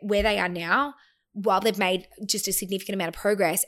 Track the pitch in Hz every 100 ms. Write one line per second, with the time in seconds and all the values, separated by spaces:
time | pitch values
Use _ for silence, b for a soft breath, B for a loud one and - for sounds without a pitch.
0 | 208 202 214 208 180 175 165 208 285 277
1 | b b b 202 202 190 220 196 185 185
2 | 180 - 208 208 196 190 185 190 190 196
3 | 165 170 202 208 175 180